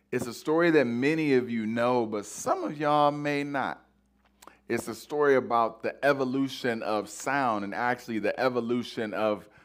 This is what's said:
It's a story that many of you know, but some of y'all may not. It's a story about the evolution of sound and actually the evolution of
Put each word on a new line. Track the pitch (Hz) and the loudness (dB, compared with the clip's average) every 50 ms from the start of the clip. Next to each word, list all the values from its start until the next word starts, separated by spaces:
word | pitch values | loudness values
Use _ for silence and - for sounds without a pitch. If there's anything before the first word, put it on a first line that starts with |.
| _ _ - | _ _ -6
It's | 127 120 | -6 -4
a | 123 113 | -6 -8
story | - - 160 156 165 170 170 160 | -8 -4 0 2 2 4 4 4
that | 151 135 | 4 4
many | 120 117 120 127 143 160 160 156 147 135 | 4 0 0 0 0 0 0 2 4 4
of | 127 123 120 | 4 2 2
you | 117 117 110 | -2 -4 -4
know, | 107 113 117 117 123 127 123 117 | -2 -2 0 0 2 2 2 0
but | 107 107 104 98 | -2 -4 -6 -8
some | - - - - 247 330 381 359 | -8 -12 -8 -4 -2 -2 -2 -2
of | - 160 | -6 -6
y'all | 147 151 147 147 147 147 147 | -2 0 2 4 4 4 4
may | 147 147 147 147 147 143 143 | 2 0 -2 -2 -2 -2 -4
not. | 147 143 135 123 90 - - - _ _ _ _ _ _ _ _ _ _ _ - - - _ _ - | -4 -4 -4 -4 -4 -6 -8 -14 _ _ _ _ _ _ _ _ _ _ _ -20 -20 -20 _ _ -4
It's | 113 120 113 | -4 -4 -4
a | - 113 | -6 -10
story | - - - 156 147 147 143 139 | -12 -10 -6 0 2 4 6 6
about | 131 120 - 120 117 113 110 110 - - | 6 4 4 2 2 2 2 0 -4 -6
the | 110 - - - | -6 -4 2 2
evolution | 139 143 131 135 127 127 135 135 131 131 - - 127 117 113 - | 2 4 4 2 0 0 0 -2 -2 -4 -4 -4 -2 -2 -2 -2
of | - 107 104 98 92 | -2 -2 -2 -2 -4
sound | - - - 139 135 143 139 123 110 104 101 | -8 -8 -6 -2 -2 0 0 0 0 0 -2
and | 101 92 | -4 -4
actually | 87 120 123 123 120 - - 117 107 | -2 0 0 -2 -2 -4 -6 -6 -2
the | 101 104 - - | -2 -2 0 0
evolution | 123 131 123 123 117 117 120 123 113 - - - 117 110 92 | 0 0 0 0 -2 0 -2 -2 -2 -4 -6 -6 -6 -6 -4
of | 87 110 110 107 98 85 - _ - | -2 0 0 0 -2 -4 -12 _ -20